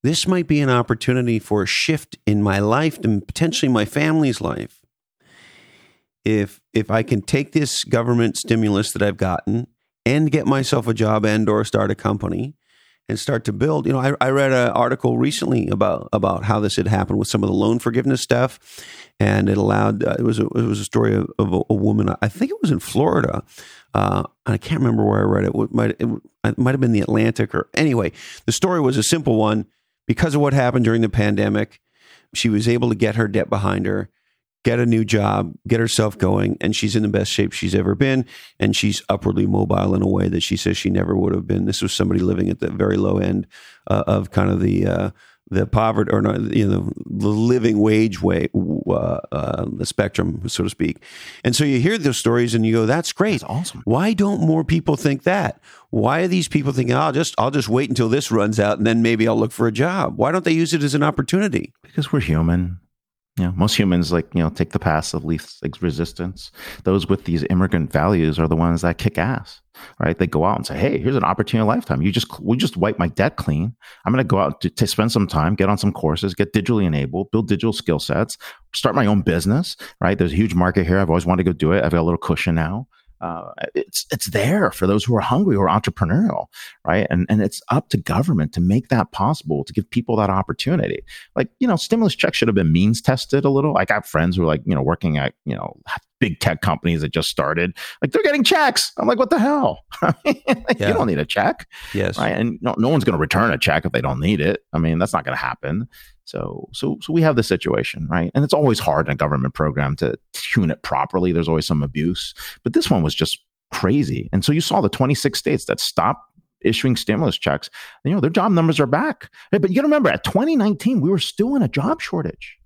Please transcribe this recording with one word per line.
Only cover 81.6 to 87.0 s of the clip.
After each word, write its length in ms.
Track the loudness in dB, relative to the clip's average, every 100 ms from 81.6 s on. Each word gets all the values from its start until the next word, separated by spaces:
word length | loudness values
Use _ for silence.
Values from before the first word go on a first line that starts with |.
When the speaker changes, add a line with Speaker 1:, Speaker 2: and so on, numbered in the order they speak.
| 2
Speaker 2:
it. 100 | 2
I've 80 | 2
got 80 | 2
a 80 | 0
little 100 | -2
cushion 380 | -2 -2 0 0
now. 320 | -2 -6 -10 _ _ _
Uh, 280 | -10 -10 -12 -12 -6
it's, 320 | -6 -6 -8 -6
it's 180 | -6 -4
there 380 | -2 0 2 0
for 140 | 0 0
those 200 | 2 2
who 100 | 0
are 60 |
hungry, 340 | 2 0 2 2
who 60 |
are 80 | 2
entrepreneurial, 800 | 2 -2 -2 0 2 0 -2 -8 -14 -20 -10 -2
right? 220 | 0